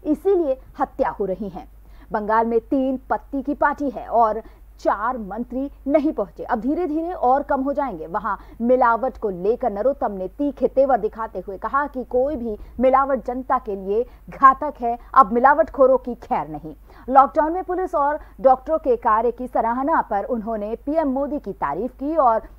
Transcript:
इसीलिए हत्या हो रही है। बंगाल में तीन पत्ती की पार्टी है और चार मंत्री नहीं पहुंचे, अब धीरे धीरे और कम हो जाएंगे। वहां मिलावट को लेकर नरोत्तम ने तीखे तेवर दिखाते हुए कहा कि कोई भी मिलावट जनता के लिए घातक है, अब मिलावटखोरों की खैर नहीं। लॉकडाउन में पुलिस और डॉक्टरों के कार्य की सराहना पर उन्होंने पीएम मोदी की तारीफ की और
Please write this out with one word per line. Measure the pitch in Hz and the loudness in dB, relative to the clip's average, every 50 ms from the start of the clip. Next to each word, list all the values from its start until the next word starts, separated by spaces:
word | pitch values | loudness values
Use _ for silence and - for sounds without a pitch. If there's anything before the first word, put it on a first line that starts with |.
| - | 0
इसीलिए | - 302 - - 381 403 359 339 277 262 - - - - - | -2 -2 0 2 2 2 2 2 0 -2 -4 -6 -20 -4 -4
हत्या | 185 - - - - 160 | -4 -4 -2 -2 -2 -2
हो | 156 - 208 | -2 -4 -4
रही | 190 185 180 214 196 | -4 -4 -6 -6 -10
है। | 165 - - - - - - - - - - - | -10 -12 -16 -18 -20 -20 -20 -20 -20 -20 -18 -6
बंगाल | 175 202 214 208 220 226 226 | -4 -4 -2 2 2 2 2
में | 233 233 226 | 2 0 0
तीन | 226 - - 277 262 262 269 254 - - | 0 0 -2 0 0 0 -2 -4 -4 -4
पत्ती | - 185 - - - 277 | -6 -6 -6 -6 -8 -6
की | 247 - 294 | -4 -4 -2
पार्टी | - - 285 285 - 285 277 | 0 0 0 0 0 -4 -6
है | 202 294 - 92 | -6 -6 -10 -2
और | - 226 240 220 214 226 214 - - - - - - - | 2 2 4 4 2 -2 -8 -14 -20 -20 -20 -20 -20 -4
चार | - 320 254 196 208 233 254 254 | -2 -2 0 0 -2 -4 -4 -4
मंत्री | 220 185 190 220 240 - 233 254 269 285 - - - 269 | -8 -10 -8 -8 -8 -8 -6 -6 -6 -8 -10 -10 -6 0
नहीं | 285 311 262 311 | 0 2 2 0
पहुंचे, | - - 208 180 - - 170 | -2 -2 -6 -6 -6 -14 -6
अब | - 247 233 | -4 -4 -2
धीरे | 202 254 302 349 359 294 | -2 -2 -2 -2 -2 -2
धीरे | 302 311 330 339 370 | -2 -4 -4 -4 -6
और | - 208 247 254 277 285 | -2 2 2 2 2 2
कम | - 294 269 | -2 -2 -2
हो | 269 277 285 | -2 -2 -2
जाएंगे। | 285 285 262 202 160 156 160 | -2 -4 -4 -6 -10 -12 -8
वहां | 170 208 190 220 196 - - - - - | -8 -6 -4 -4 -6 -6 -8 -20 -10 -6
मिलावट | 226 233 254 254 247 233 233 226 220 262 - - | 2 2 4 4 6 4 2 2 0 -4 -6 -4
को | - 214 | -6 -4
लेकर | 190 170 180 202 240 240 - 233 | -4 -2 0 0 0 0 0 -4
नरोत्तम | 202 202 214 254 285 - 254 226 | -2 0 0 0 0 0 -4 -4
ने | 202 190 185 185 | -4 -4 -8 -8
तीखे | - - 285 285 269 - 254 240 | -6 -4 -4 -4 -2 -2 -2 -2
तेवर | - - 269 269 262 233 | 2 2 4 4 4 2
दिखाते | 190 214 - 214 220 220 - 196 | 2 -2 -4 -4 -10 -8 -8 -10
हुए | 175 - 196 185 | -10 -10 -12 -8
कहा | - 220 220 277 294 277 | -8 -2 0 0 -2 -2
कि | 277 254 240 | -4 -8 -10
कोई | - - 247 254 277 311 | -2 0 0 0 2 -2
भी | 254 240 233 208 208 - - - - | -4 -6 -6 -8 -8 -10 -16 -6 2
मिलावट | 240 262 262 262 277 269 277 254 - - | 2 4 6 4 4 4 0 -4 -2 -6
जनता | 247 254 254 - 277 254 | -8 -8 -4 -2 -2 -2
के | - - 196 196 | -2 -4 -8 -8
लिए | 190 190 202 220 247 - - - - - | -4 -2 -2 -2 -2 -4 -8 -20 -20 -18
घातक | 175 - - 269 269 262 302 294 269 - | -8 6 6 6 6 6 -2 -8 -8 -4
है, | 240 233 233 240 - - - | -4 -4 -4 -4 -8 0 4
अब | 262 269 190 220 | 4 4 4 4
मिलावटखोरों | 240 247 269 294 294 320 - - - 269 254 262 247 | 4 6 6 6 6 2 0 4 4 6 6 6 4
की | - 254 240 - | 0 -4 -12 -12
खैर | - - 262 202 147 147 | -6 -6 -4 -4 -4 -6
नहीं। | 156 147 - 156 156 - - - - - - - | -10 -12 -12 -14 -18 -18 -20 -20 -20 -18 -8 2
लॉकडाउन | 254 269 269 269 - 311 294 311 330 | 6 6 6 6 4 0 0 0 -2
में | 370 370 | -4 -4
पुलिस | - 359 359 370 359 - | -4 -4 -4 -4 -4 -2
और | 320 285 277 302 302 - - - - | 0 0 0 -2 -4 -8 -14 -18 2
डॉक्टरों | 190 262 262 254 - - 320 311 | 4 4 4 4 2 -4 -4 -2
के | - 294 240 226 | 0 0 -2 0
कार्य | - 247 214 220 226 240 | 2 2 2 2 2 -2
की | 226 - 247 247 | -4 -4 -10 -6
सराहना | - 285 226 226 240 254 269 294 330 285 - | -4 -2 -2 -2 -2 -2 -2 0 0 0 0
पर | - 233 202 202 | -2 -4 -4 -4
उन्होंने | - 247 233 196 220 226 214 202 208 226 226 | -4 -6 -6 -4 -6 -6 -6 -6 -8 -8 -8
पीएम | - - 294 320 320 285 | -6 -4 -2 -2 0 0
मोदी | 254 269 277 254 285 285 | -2 -2 -4 -4 -4 -6
की | - 202 185 | -6 -8 -8
तारीफ | - - 143 143 165 214 254 - | -6 -6 -6 -4 -4 -6 -8 -8
की | - 262 285 320 330 | -8 -8 -4 0 2
और | 285 247 226 220 - - - | 4 4 2 2 -2 -8 -20